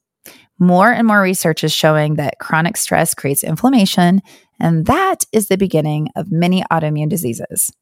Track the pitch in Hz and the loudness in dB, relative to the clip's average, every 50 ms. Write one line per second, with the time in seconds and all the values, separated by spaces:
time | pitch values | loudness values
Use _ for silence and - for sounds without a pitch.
0 | _ _ _ _ _ - - - _ _ _ - 180 180 175 180 196 233 240 - | _ _ _ _ _ -20 -20 -20 _ _ _ 0 2 4 6 6 4 4 4 2
1 | 233 220 208 202 190 185 190 - - 165 156 - - 156 - - - 156 156 151 | 2 2 4 4 2 2 0 0 0 -2 -2 0 -2 -2 -2 0 2 2 2 2
2 | 151 151 151 147 143 - - - - - 165 156 170 170 - - - - - - | 2 0 -2 -2 -4 -4 -6 -8 -6 -2 -2 0 0 -2 -4 -6 -4 -2 0 0
3 | 165 - - - - 135 143 - - 165 160 - - 262 277 240 196 - - 190 | 0 0 -4 -6 -4 -4 -4 -4 -4 -4 -4 0 0 2 4 4 2 2 2 2
4 | 175 175 185 196 - - - - _ _ _ - - 165 165 160 156 - 262 349 | 2 4 2 2 0 -4 -12 -20 _ _ _ -4 0 0 0 0 0 0 0 0
5 | 381 392 339 - - - - 220 208 - 190 190 202 185 - 156 151 156 151 151 | 0 0 -2 -4 -6 -2 -2 -2 0 0 0 -2 0 0 0 -2 -2 0 -2 -4
6 | 151 151 - - 160 - 156 165 175 180 185 185 - - 165 165 156 151 151 147 | -4 -6 -8 -10 -8 -4 -2 0 0 2 0 0 0 -2 -2 -2 -2 -2 -2 -2
7 | 151 151 - 165 - 120 113 - - - - - - - - _ | -2 -2 -4 -4 -4 -6 -6 -8 -10 -8 -6 -6 -6 -6 -8 _